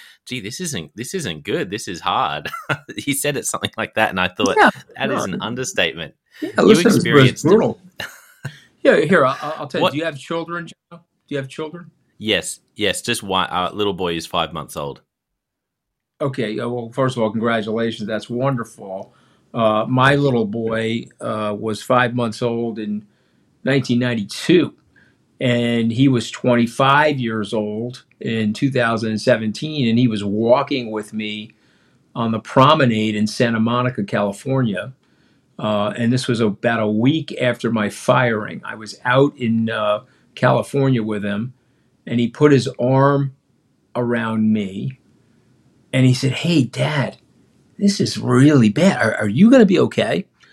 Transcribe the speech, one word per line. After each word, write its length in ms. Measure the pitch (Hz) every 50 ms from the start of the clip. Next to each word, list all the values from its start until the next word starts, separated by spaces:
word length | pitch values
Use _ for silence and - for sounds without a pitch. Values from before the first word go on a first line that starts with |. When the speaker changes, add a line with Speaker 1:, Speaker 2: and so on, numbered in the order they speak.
| - - - _ _
Speaker 1:
"Gee, 140 | - 127 127
this 200 | 92 101 131 -
isn't, 300 | 185 165 143 95 78 73 _
this 180 | - - - -
isn't 280 | 190 147 104 80 76 73
good. 280 | 98 113 170 156 95
This 160 | 98 - -
is 140 | - 92 80
hard." 480 | - 90 95 117 131 90 71 76 73 - - - - -
<laughs> 80 | 151 - - - -
He 160 | - - - 139
said 240 | - - 147 143
it 80 | 127 -
something 240 | - - - - - -
like 180 | - 107 - -
that, 140 | 110 110 -
and 80 | - 95
I 100 | 92 90
thought, 280 | - - 104 95 92
Speaker 2:
Yeah, 140 | 427 392 220 - 135 - - -
Speaker 1:
"That 140 | - 131 139
is 140 | - - -
Speaker 2:
no. 60 | 98 87
Speaker 1:
an 40 | -
understatement." 720 | - 107 120 123 131 - - - 92 82 69 82 80 73 - _ _ _ _ -
Speaker 2:
Yeah, 100 | - 359 - - -
Speaker 1:
You 0 |
Speaker 2:
listen, 440 | 190 - 160 175 240 196 - - -
it 40 | 117
was 160 | 143 131 127
Speaker 1:
experienced 200 | - - - 151
it. 0 |
Speaker 2:
brutal. 300 | 190 226 - 113 101 - -
<laughs> 60 | - _ - - - - - - _ _ _ - - - - _ _ _ _ -
Yeah, 140 | - 220 170
here, 240 | 160 151 190 170 135
I, 120 | 127 135 -
I'll 260 | - 147 160 - 147
tell 140 | 139 - 175
you, 20 | 170
Speaker 1:
What 80 | 185 135
Speaker 2:
do 40 |
you 80 | 147 165
have 120 | 165 151 135
children, 480 | - - 165 165 165 160 170 175 170
Joe? 60 | - - _ _ _
Do 80 | 175 170 _ _ _ _ _ -
you 80 | 143
have 120 | 139 131 131
children? 420 | - - 156 156 156 170 - - - _ _ _ _ -
Speaker 1:
Yes, 420 | 104 107 104 87 - - - - _ _ _
yes, 260 | - 104 98 90 -
just 220 | - - 120 - -
one. 240 | 98 92 92 90 -
Our 220 | - 90 90 - -
little 200 | 101 104 101 95
boy 220 | 87 92 87 85
is 100 | 82 80
five 260 | - - 87 82 78 85
months 240 | 80 71 - -
old. 240 | 80 73 71 67 - _ _ _ _ _ _ _ _ _ _ _ _ _ _ _ _ _ _ _ _ _ _ _ -
Speaker 2:
Okay, 380 | 156 143 131 - 117 104 107 123
uh, 80 | 120 120
well, 220 | 120 123 117 113
first 240 | 117 - 135 127 -
of 60 | 120 110
all, 80 | 107
congratulations. 760 | 107 113 110 120 117 113 104 113 107 117 117 113 113 113 107
That's 220 | 101 110 107 104 -
wonderful. 840 | 120 120 131 139 135 120 113 - - - 107 98 95 98 104 - _ _ _ _ _ _ _ _ -
Uh, 320 | 117 113 110 107 107 113
my 280 | - 127 127 127 135 143
little 300 | 143 143 139 123 120 110
boy, 600 | 101 104 117 113 113 113 110 113 113 113 117 123 131 _ -
uh, 340 | 117 117 110 107 107 104 104
was 240 | 104 110 110 107 104 -
five 320 | - 127 123 123 120 120
months 260 | 123 120 113 110 -
old 380 | 127 120 117 117 117 117 110 113
in 280 | 107 104 104 104 - - _ _ _ _ _ _ _ _ _ _ -
nineteen 360 | - 135 143 131 - 123 120
ninety-two, 760 | 123 123 120 113 101 101 - - - - 165 180 143 107 - _ _ _ _ _ _ _ _ _ _ _ _ -
and 500 | 135 127 120 120 120 120 120 117 113 113
he 160 | 113 117 135 139
was 220 | 131 117 110 -
twenty-five 880 | - - - 123 120 120 117 117 - - 135 135 139 143 151 156 143 135
years 340 | 123 113 110 110 104 98 -
old 520 | 110 107 104 104 110 117 123 123 - - _ _ -
in 320 | - 117 113 113 110 107 110
two 180 | - - 139
thousand 400 | 135 123 120 117 113 107 113 110
and 100 | 110 104
seventeen, 680 | - 131 120 110 110 110 107 - 151 156 156 147 131 117
and 100 | 113 120
he 80 | 127
was 160 | 120 107 104 101
walking 680 | 101 98 107 113 - - 139 139 - 147 131 120 110
with 220 | 107 107 104 107 110
me 380 | 107 107 107 104 107 107 - _ _ _ _ _ _ _ _ _ _ _ _ -
on 160 | 127 113 113
the 80 | 113 110
promenade 760 | - - - 139 131 143 156 160 139 120 113 110 107 110 107
in 120 | 104 107
Santa 320 | 104 - - 127 117 113 110
Monica, 440 | 110 117 120 123 123 123 127 - 101
California. 920 | 98 - 110 104 101 101 - - 135 135 135 127 113 98 90 95 131 - _ _ _ _ _ _ _ _ _ _ _ _ -
Uh, 340 | - 107 107 104 101 107 -
and 160 | - 120 117 127
this 140 | 127 -
was 120 | - 120 110
about 400 | 113 107 101 - - 117 117 113
a 60 | 110
week 480 | 107 107 107 117 135 160 160 147 - - -
after 300 | 127 123 120 - - 117
my 180 | 113 110 104 101
firing. 720 | - - - - 131 131 127 120 113 107 104 - - - -
I 100 | 107 110
was 240 | 110 110 107 - - -
out 320 | 123 127 135 139 147 -
in, 320 | - 123 113 113 113 113 110
uh, 320 | 113 110 107 104 104 107 - _ _ _ _ _ _
California 680 | - 131 127 131 123 104 - - 139 135 135 131 120 107
with 200 | 107 107 104 101
him, 280 | 104 101 101 113 131 - _ _ _ _ _ _ _ _ _ _
and 120 | - 120 120
he 80 | 120 117
put 220 | - - 147 151 143
his 160 | 131 107 - - -
arm 560 | 120 127 135 135 135 139 143 139 143 135 135 _ _ _ _ _ _ _ _ _ _ _ -
around 580 | 123 123 120 120 117 117 113 110 110 110 107 107
me, 460 | 107 104 92 95 101 127 135 - - _ _ _ _ _ _ _ _ _ _ _ _ _ _ _ _ _ _ -
and 120 | 131 131
he 80 | 131 127
said, 200 | 131 - 135 127
"Hey, 300 | - - 170 175 156 123
Dad, 540 | - - - 135 143 151 143 117 98 - - _ _ _ _ _ _ _ _ _ _ _ -
this 200 | 196 202 196 -
is 160 | - 107 -
really 520 | 110 110 120 123 123 135 151 156 135 113 107
bad. 320 | 101 131 170 190 - -
Are, 140 | 113 110 -
are 120 | - 113 104
you 220 | 101 139 196 233
gonna 140 | 262 262 226
be 140 | - 185 135
okay?" 460 | 117 117 - - 107 107 135 175 196 _ _ _ _ _